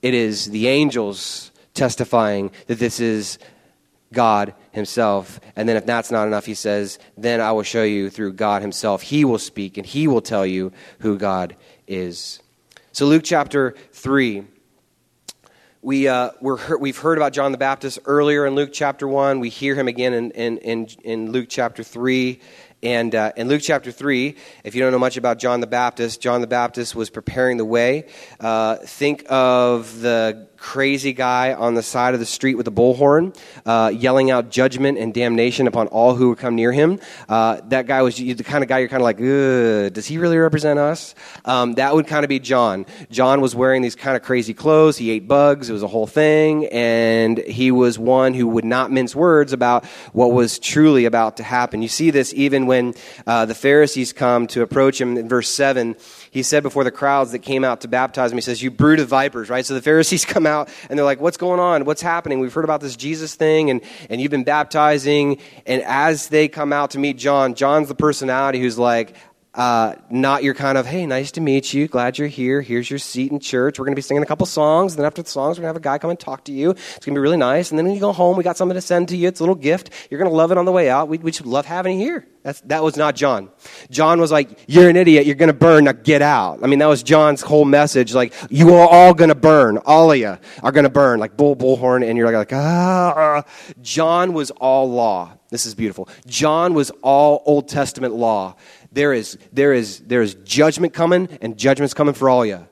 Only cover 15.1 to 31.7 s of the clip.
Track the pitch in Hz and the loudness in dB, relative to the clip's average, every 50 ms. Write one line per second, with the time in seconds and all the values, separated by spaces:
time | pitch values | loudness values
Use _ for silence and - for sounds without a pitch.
15.1 | _ _ _ - - _ _ _ _ _ _ _ _ _ - 131 135 139 135 135 | _ _ _ -20 -20 _ _ _ _ _ _ _ _ _ -10 -6 -4 -2 0 0
16.1 | 127 123 123 120 - _ 127 135 131 120 - - 160 147 143 139 127 - - 156 | 0 0 -2 -4 -8 _ -6 -6 -6 -6 -4 -6 -6 -4 -4 -6 -8 -4 -2 -2
17.1 | 165 156 151 139 131 143 139 139 135 123 135 135 139 131 - 139 123 - _ - | 0 0 0 -2 -2 -2 -4 -2 -2 -2 -2 -4 -4 -4 -8 -12 -12 -12 _ -2
18.1 | 143 147 147 147 147 143 143 139 135 139 147 143 143 - 151 139 139 - 143 139 | 0 0 2 2 0 0 0 0 0 -2 -4 -4 -4 -6 -4 -4 -4 -6 -6 -4
19.1 | 135 139 139 139 135 135 120 117 107 - 135 139 135 139 135 123 120 123 127 127 | -2 0 0 0 -2 -2 -4 -8 -10 -8 -6 -6 -4 -2 -4 -4 -4 -4 -4 -2
20.1 | 123 117 117 117 - 113 117 117 113 107 - 113 117 113 113 110 - _ _ 113 | -2 -4 -6 -6 -8 -6 -6 -6 -6 -6 -6 -6 -6 -6 -8 -12 -16 _ _ -10
21.1 | 113 113 110 110 113 127 120 - - - 123 117 117 - 113 - - 117 123 131 | -8 -8 -8 -6 -6 -6 -8 -6 -6 -6 -6 -6 -6 -12 -18 -16 -12 -6 -4 -2
22.1 | 127 127 127 127 127 123 _ - - - - _ _ _ - 117 123 117 117 117 | -2 -2 -2 -4 -6 _ _ -20 -20 -20 -20 _ _ _ -6 -4 -4 -2 -4 -2
23.1 | 110 110 107 107 - - 117 123 143 151 147 - 156 135 - 123 117 - 135 143 | -2 -2 -4 -4 -6 -6 -4 -4 -2 -4 -2 -2 -4 -4 -4 -10 -16 -10 -6 -4
24.1 | 139 123 127 143 - - - - - _ _ 107 104 123 131 131 127 123 127 127 | -4 -4 -4 -6 -8 -14 -20 -20 -20 _ _ -12 -6 -2 -2 0 0 0 -2 -2
25.1 | 123 127 120 123 117 117 - 123 123 120 120 107 120 123 123 120 - - 120 117 | -4 -4 -4 -4 -4 -2 -2 -2 -2 -2 -4 -4 -4 -2 -2 -2 -4 -4 -8 -8
26.1 | 113 - - 123 120 123 120 113 123 123 120 120 120 123 120 - - 113 113 107 | -8 -8 -6 -4 -4 -4 -4 -4 -4 -4 -4 -4 -6 -8 -12 -10 -8 -10 -10 -10
27.1 | _ 113 - - - 127 127 127 123 120 110 110 117 117 117 123 135 156 156 - | _ -12 -12 -8 -4 -2 -2 -2 -2 -2 -4 -2 0 0 0 0 -2 -4 -6 -12
28.1 | - - - - - _ - 113 113 110 113 110 113 - - - - - 143 143 | -20 -20 -20 -20 -20 _ -6 -4 -2 -2 -2 -2 -4 -6 -8 -20 -10 -4 -4 -4
29.1 | 147 143 - - 131 131 127 127 127 123 123 123 123 117 113 110 113 113 113 120 | -4 -4 -6 -4 -2 0 2 2 2 2 2 2 0 -2 -4 -10 -16 -6 -4 -2
30.1 | 117 113 113 113 107 110 104 _ _ _ - - - 135 135 139 139 135 131 139 | 0 0 0 -2 -4 -8 -16 _ _ _ -18 -12 -6 -2 -2 -2 -2 -2 -4 -6
31.1 | 131 131 131 127 123 123 127 131 131 - 113 120 | -4 -4 -2 -2 0 0 0 -2 -2 -2 -2 -2